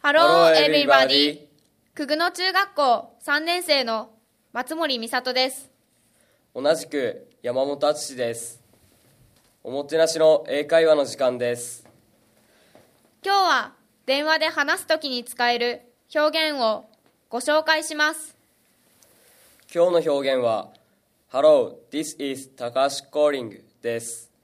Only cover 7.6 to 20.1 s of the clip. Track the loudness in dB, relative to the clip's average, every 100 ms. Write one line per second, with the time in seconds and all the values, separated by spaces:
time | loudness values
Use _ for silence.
7.6 | -4 -2 -2 -2 -8 -6 -6 -6 -12 -18
8.6 | _ _ _ _ _ _ _ _ _ _
9.6 | -10 -10 -4 0 0 4 4 4 0 -6
10.6 | 2 2 4 2 0 -2 -2 0 -4 -4
11.6 | -10 -16 _ _ _ _ _ _ _ _
12.6 | _ _ _ _ _ _ 0 2 2 0
13.6 | -2 _ _ _ -4 -2 0 0 0 -2
14.6 | -2 -4 -2 -4 -2 -10 -10 -2 0 0
15.6 | -2 -6 _ _ _ -2 0 0 -2 -2
16.6 | -2 -2 -10 _ _ _ _ -6 0 0
17.6 | 2 0 -2 -2 -2 -2 -16 _ _ _
18.6 | _ _ _ _ _ _ _ _ _ _
19.6 | _ 0 2 2 0